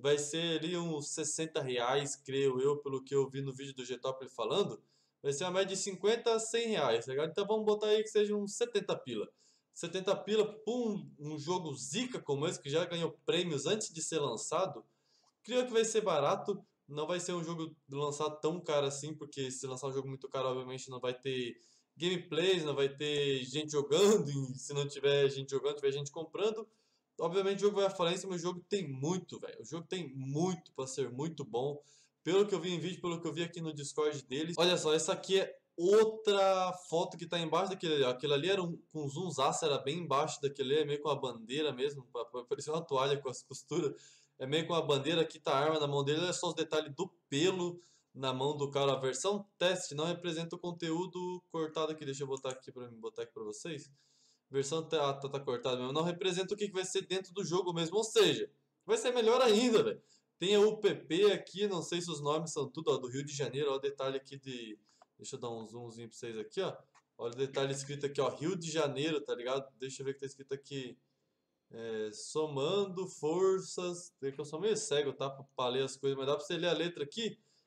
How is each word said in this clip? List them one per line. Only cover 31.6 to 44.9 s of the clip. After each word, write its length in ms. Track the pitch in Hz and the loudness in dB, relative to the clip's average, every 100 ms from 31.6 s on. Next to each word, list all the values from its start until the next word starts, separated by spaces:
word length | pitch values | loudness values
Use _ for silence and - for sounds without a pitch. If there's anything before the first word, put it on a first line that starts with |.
| 139 143 - _ _ _ | -2 -4 -12 _ _ _
Pelo 240 | 156 190 208 | 0 4 4
que 80 | |
eu 60 | 185 | 2
vi 100 | 170 | -2
em 80 | 170 | -2
vídeo, 220 | 165 180 | -4 -4
pelo 200 | 180 170 | -4 -4
que 60 | 170 | -4
eu 60 | |
vi 100 | 147 | -4
aqui 180 | 170 175 | -4 -4
no 140 | 160 | -8
Discord 480 | 147 139 - 151 147 - | -6 -8 0 0 0 -6
deles. 260 | 135 160 165 | -4 -2 2
Olha 200 | 180 175 | 4 4
só, 180 | 156 | 4
essa 180 | 156 160 | 2 2
aqui 280 | 180 - 190 | -2 2 2
é 180 | - - _ - | 2 -4 _ -2
outra 960 | 175 208 220 220 - 196 196 185 185 - - | 6 8 8 4 2 6 6 6 2 -2 -2
foto 300 | 160 185 165 | 0 0 -4
que 80 | 165 | -4
tá 140 | 170 | -2
embaixo 320 | 160 160 196 | 2 2 0
daquele 220 | 196 170 | -2 2
ali, 100 | 151 | 4
ó. 60 | 127 | 4
Aquilo 240 | 123 147 | 2 2
ali 140 | 143 170 | 2 4
era 140 | 196 | 2
um, 180 | 175 165 - | 0 -4 -8
com 160 | 156 143 | -6 -6
zoomzaço, 560 | 139 180 135 139 160 | -4 -4 2 2 2
era 140 | 156 135 | 2 0
bem 200 | 139 165 | 0 -4
embaixo 420 | 160 135 151 - | 2 2 2 0
daquele, 380 | 139 139 131 151 | -4 -2 2 2
é 60 | |
meio 180 | 143 143 | 2 0
com 60 | 151 | 0
a 80 | 135 | 0
bandeira 560 | 127 117 110 139 151 | -2 -6 -6 -2 -2
mesmo, 340 | 123 143 143 127 | 0 -4 -4 -10
pa-, 120 | 120 113 | -8 -6
pa-, 180 | 123 | -8
parecia 280 | 120 135 147 | -6 -6 -2
uma 80 | 160 | -4
toalha 400 | 165 135 139 139 | 0 2 2 2
com 80 | 131 | -2
as 140 | 123 | -8
costuras. 580 | - 135 - 156 143 - - - _ - | -12 -16 -4 -2 -2 -4 -16 -20 _ -12
É 80 | 131 | -2
meio 220 | 156 165 | -2 0
com 60 | |
a 60 | 165 | 0
bandeira, 420 | 143 | 2